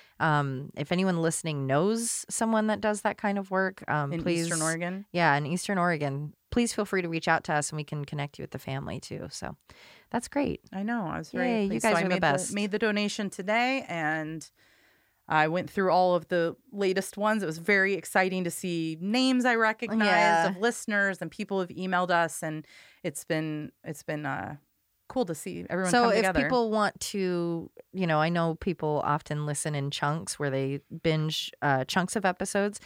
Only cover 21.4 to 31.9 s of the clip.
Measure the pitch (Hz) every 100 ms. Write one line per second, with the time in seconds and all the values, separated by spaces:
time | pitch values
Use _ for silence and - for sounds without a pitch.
21.4 | 208 196 180 - 185 180 180 170 165 -
22.4 | 160 156 - - - _ 175 151 - 160
23.4 | 156 151 151 - - 156 - 151 147 139
24.4 | 95 143 _ _ _ _ - 254 190 160
25.4 | 190 170 175 175 185 240 233 214 190 180
26.4 | - 254 226 214 202 - - 202 185 175
27.4 | 170 170 - - - 190 175 156 160 170
28.4 | 165 160 - 165 151 147 - 147 - 147
29.4 | 151 143 156 147 139 - 147 160 196 -
30.4 | 143 135 135 139 - 160 165 156 156 156
31.4 | - - 143 135 -